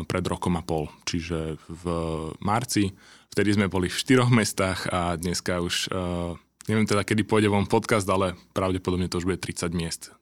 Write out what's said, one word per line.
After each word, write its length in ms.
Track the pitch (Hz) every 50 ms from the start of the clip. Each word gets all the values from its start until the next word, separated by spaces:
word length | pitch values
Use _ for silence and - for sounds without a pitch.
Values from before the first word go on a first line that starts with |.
| 82
pred 180 | - - 92 85
rokom 300 | 90 90 87 - 95 90
a 80 | 82
pol, 280 | 80 - 85 80 76 - - - -
čiže 540 | - - 87 80 80 85 80 80 80 78 76 -
v 220 | - 82 80 85 87 85 85 82 82 80 78 80 80 - -
marci. 560 | - 98 104 117 120 - - 107 101 95 - - - - - - _ _
Vtedy 200 | - - 101 101
sme 140 | 104 101 101 95
boli 200 | - 95 90 87
v 80 | -
štyroch 340 | - - - 131 127 123 120
mestách 560 | 120 117 104 - - - 98 95 92 - - -
a 260 | - 90 87 87 87
dneska 440 | 82 82 90 87 - - - 92 90
už, 260 | 87 87 - - -
e, 120 | - - 95 90 90 87 87 87 85 85 - _ _ _ - -
neviem 200 | - 107 110 107
teda, 160 | 101 104 101 98
kedy 180 | - 110 107 98
pôjde 220 | - 110 110 107 104
von 180 | 101 101 95
podcast, 400 | 87 - 113 101 - 120 107 95
ale 280 | 95 95 95 98 92 87 - - _
pravdepodobne 540 | - - 95 95 95 92 - - 92 87 90 85
to 100 | - 92
už 80 | 85 92
bude 100 | 92 85
tridsať 320 | - - - - - 87
miest. 420 | 85 87 82 82 - - - - - _